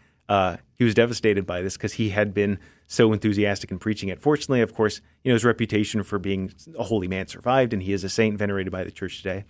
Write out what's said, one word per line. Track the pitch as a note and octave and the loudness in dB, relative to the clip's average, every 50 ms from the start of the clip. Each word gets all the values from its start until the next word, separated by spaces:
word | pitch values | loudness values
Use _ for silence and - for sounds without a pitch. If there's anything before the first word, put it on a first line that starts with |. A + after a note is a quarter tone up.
| _ _ _ _ _ - | _ _ _ _ _ 0
uh, | G#2 G2 F#2 F2+ E2+ - - _ _ | 2 2 2 2 -2 -6 -12 _ _
he | - B2 | 0 0
was | A2+ G2+ | 4 6
devastated | A#2 A#2 A#2+ A2+ - - A2 G2+ G2 F2+ | 4 4 4 2 0 2 2 2 2 0
by | F#2 F2+ F2 | -2 -4 -4
this | F#2 F#2+ - | -4 -4 -6
'cause | - - G#2 - | -6 -6 -6 -4
he | - A#2 G#2 | -2 -2 0
had | F#2 G#2 G#2 G#2 F#2 | 2 0 0 0 0
been | G#2 G2+ G#2 G2 - - - _ _ _ | 0 0 0 -2 -4 -8 -16 _ _ _
so | _ - - A#2 A2 A2 | _ 2 4 4 6 4
enthusiastic | G2+ - A2 G2+ G#2 G2+ G2+ G2 - - - | 2 2 0 0 2 0 0 -2 -4 -6 -8
in | F#2+ F2+ | -10 -6
preaching | - A2 G#2+ - G2 F#2+ | -4 -4 -4 -4 -4 -6
it. | F#2 - | -8 -2
Fortunately, | - D3 D3+ D3 - - C3+ B2 | 0 0 0 2 0 0 2 2
of | A2+ G#2 - | 2 2 2
course, | - A2 G#2 - - - _ _ _ | 0 0 0 0 -4 -10 _ _ _
you | _ C3 | _ 2
know, | A#2+ | 2
his | A2+ A2+ | 4 4
reputation | A#2+ A2 - A#2 G#2 G#2+ G#2 G#2 - - G#2+ | 4 2 2 0 0 0 0 0 0 -2 -4
for | F#2 - G#2+ G2 | -4 -4 -6 -4
being | F#2 G2 G2 F#2+ F#2+ F2+ - - - E3 D#3+ A#2 | -2 -2 -4 -4 -4 -6 -10 -16 -20 -16 -10 -8
a | A#2+ | -4
holy | - A2+ G#2 F#2 F2+ | -2 -2 -2 0 -2
man | F#2 F#2+ F#2+ | -4 -6 -6
survived, | - - - - A#2+ B2+ C3+ B2+ A2+ | -8 -12 -6 -2 0 2 2 2 2
and | A2+ G2 | 0 -4
he | F#2 F#2+ G2+ | -4 -2 -4
is | F#2+ F#2 | -4 -4
a | F#2 | -4
saint | - - A2 A2 G#2 G2+ | 0 2 2 2 2 0
venerated | G#2+ G2+ G2+ G2 F#2 F#2 | -2 -2 -2 -4 -4 -4
by | F#2 F#2 F2+ | -6 -6 -8
the | F2+ | -8
church | - - G2 F2+ - - | -8 -10 -10 -10 -10 -8
today. | - F#2+ F#2 G2 G#2 | -8 -6 -6 -6 -10